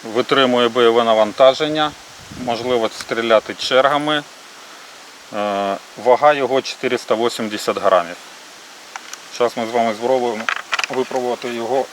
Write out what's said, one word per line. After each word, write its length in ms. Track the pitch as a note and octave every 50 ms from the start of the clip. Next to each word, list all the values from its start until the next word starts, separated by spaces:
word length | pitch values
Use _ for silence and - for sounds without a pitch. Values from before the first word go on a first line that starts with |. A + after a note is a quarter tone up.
| -
Витримує 640 | A2+ G#2+ A#2 B2+ - D3 C3+ C3+ B2+ B2 B2 A#2+ A#2
бойове 340 | A2+ B2+ A#2+ A#2 A2+ A#2+ A#2
навантаження, 880 | A2+ A2+ A2 G#2+ G#2 G2 - C3+ C3 C3 - D#3 D3+ D3+ D#3 D3+ D3+ D3 - - - - - - - - - B2
можливо 440 | B2 B2 A2 A#2 B2 B2+ A#2+ A2+ G#2+ - -
стріляти 540 | - - C3 A2+ A#2 A#2 A2+ G#2+ - - G#2
чергами. 680 | - - - C3+ B2+ C3 C3+ C#3+ C#3+ D3 D3+ D3+ D3 D3 - - - - - - - - - - - - - - - - - - - - - -
Е, 440 | G#2+ G#2 G#2 G2+ G2+ G2+ G2 G2 - - - - - G#2+
вага 300 | A#2+ B2 A#2 C#3+ D3+ D3+
його 280 | C#3 C3+ A#2+ C3+ C3+
чотириста 540 | B2 - - - - B2+ B2 A#2+ - - A2+
вісімдесят 640 | A2 A#2 A#2+ - - A#2 G#2+ G#2+ G#2 - - G#2 G2
грамів. 380 | F#2+ G2 F#2+ F2+ F2 E2+ F2 - - - - - - - - - - - - - - - - - - - - - - - - -
Зараз 200 | B2 A#2+ - B2+
ми 100 | A#2 A2+
з 20 |
вами 240 | A#2 A#2+ A2+ A#2 G#2+
спробуємо 500 | G#2 A#2 B2 C3 C3 B2 A#2+ A2+ G#2+ A2+ A#2 - - - - - - - -
випробувати 640 | C#3 B2+ B2+ - - C3 B2 B2 A#2+ A2+ - B2 A#2+
його 320 | A#2 A#2 A2+ B2+ C3+ B2+ -